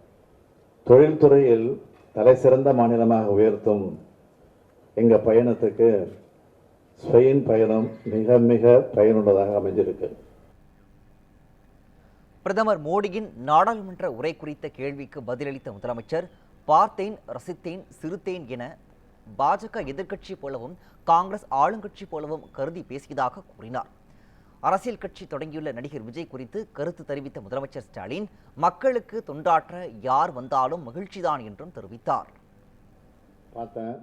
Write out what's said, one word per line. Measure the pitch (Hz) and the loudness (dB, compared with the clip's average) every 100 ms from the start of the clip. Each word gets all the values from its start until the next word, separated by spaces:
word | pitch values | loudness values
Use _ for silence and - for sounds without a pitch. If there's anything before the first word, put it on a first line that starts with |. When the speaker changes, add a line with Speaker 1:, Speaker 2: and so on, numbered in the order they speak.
| _ _ _ _ _ _ _ _ | _ _ _ _ _ _ _ _
Speaker 1:
தொழில்துறையில் | - 127 156 156 147 139 131 113 120 139 - _ _ | 6 8 8 6 6 8 6 4 2 -6 -12 _ _
தலைசிறந்த | 107 120 127 131 131 139 | 4 6 6 6 4 4
மாநிலமாக | 123 117 117 117 113 104 | 4 4 4 2 2 2
உயர்த்தும் | 101 110 104 113 104 95 78 - _ _ _ _ _ _ _ _ | 2 2 2 0 0 -2 -10 -18 _ _ _ _ _ _ _ _
எங்க | - 117 107 | 2 4 4
பயணத்துக்கு | 113 113 120 113 107 - 117 101 85 - _ _ _ _ _ _ _ _ | 4 4 4 0 -2 2 2 2 -2 -12 _ _ _ _ _ _ _ _
ஸ்பெயின் | - 120 131 139 120 | 2 6 6 4 2
பயணம் | 110 107 110 110 - | 2 2 0 -2 -8
மிக | 110 107 110 123 | -6 -2 4 4
மிக | 117 117 120 127 - | 6 6 6 6 6
பயனுள்ளதாக | 107 107 107 101 98 98 101 | 2 4 4 4 2 2 -2
அமைஞ்சிருக்கு. | 98 104 92 - 92 - - _ _ _ _ _ _ _ _ _ _ _ _ _ _ _ _ _ _ _ _ _ | -2 -2 -2 -4 -8 -12 -20 _ _ _ _ _ _ _ _ _ _ _ _ _ _ _ _ _ _ _ _ _
Speaker 2:
பிரதமர் | 190 196 220 180 | -6 -2 -2 -2
மோடியின் | 151 196 202 190 208 117 | -2 -2 -2 -6 -12 -10
நாடாளுமன்ற | 131 156 202 226 190 170 180 | 0 2 2 -2 -10 -10 -8
உரை | 117 156 160 | -6 -8 -8
குறித்த | 151 147 127 | -12 -12 -14
கேள்விக்கு | - 135 139 135 147 | -10 -10 -10 -14 -14
பதிலளித்த | 113 123 143 135 127 101 | -10 -8 -8 -10 -14 -12
முதலமைச்சர், | 120 117 - 160 180 _ _ _ | -10 -10 -8 -8 -8 _ _ _
"பார்த்தேன், | - 156 208 - 196 214 - | 2 4 4 -2 -10 -10 -14
ரசித்தேன், | 127 - 170 170 185 - - | -14 -12 -12 -12 -14 -16 -16
சிரித்தேன்" | 156 185 196 180 127 | -12 -10 -10 -10 -10
என | 123 127 - _ _ _ _ 110 104 | -12 -14 -16 _ _ _ _ -14 -4
பாஜக | 143 202 220 226 139 | -2 -2 -6 -12 -10
எதிர்க்கட்சி | 139 185 196 - 190 | -10 -12 -14 -14 -14
போலவும் | 139 131 123 180 _ _ | -12 -12 -14 -18 _ _
காங்கிரஸ் | - 165 190 - - | 0 0 0 -8 -6
ஆளுங்கட்சி | 135 160 220 202 - 196 | 0 0 -2 -12 -18 -14
போலவும் | 156 151 156 - | -12 -10 -12 -12
கருதி | - 139 165 - | -10 -10 -10 -14
பேசியதாக | 139 - 139 127 - - - | -16 -10 -6 -6 -6 -20 -20
கூறினார். | 117 123 - _ _ _ _ _ _ _ | -12 -12 -12 _ _ _ _ _ _ _
அரசியல் | 147 185 247 208 | -2 -2 -4 -10
கட்சி | 190 - 180 | -12 -16 -14
தொடங்கியுள்ள | 139 156 151 156 | -12 -12 -10 -10
நடிகர் | 120 135 143 | -10 -12 -14
விஜய் | 110 135 165 | -14 -14 -14
குறித்து | 131 120 214 214 | -14 -14 -14 -12
கருத்து | - 156 165 | -10 -10 -10
தெரிவித்த | 147 143 135 135 | -10 -10 -12 -16
முதலமைச்சர் | 98 127 139 139 - | -12 -10 -10 -14 -18
ஸ்டாலின், | 113 95 165 214 _ _ | -16 -12 -10 -12 _ _
மக்களுக்கு | 135 175 - 262 240 - 226 - | -6 -4 -2 -4 -4 -8 -14 -14
தொண்டாற்ற | 147 175 160 - 175 175 110 | -6 -2 -2 -2 -14 -16 -10
யார் | 127 135 170 | -2 -2 -2
வந்தாலும் | 127 127 135 131 175 123 | -6 -6 -2 -2 -4 -12
மகிழ்ச்சிதான் | 147 196 196 170 143 | -16 -16 -8 -6 -6
என்றும் | 107 98 165 117 | -8 -18 -20 -20
தெரிவித்தார். | 98 117 - 123 73 _ _ _ _ _ _ _ _ _ _ _ _ | -20 -10 -4 -4 -6 _ _ _ _ _ _ _ _ _ _ _ _
Speaker 1:
பார்த்தேன், | 117 117 117 113 131 | -16 -14 -12 -12 -12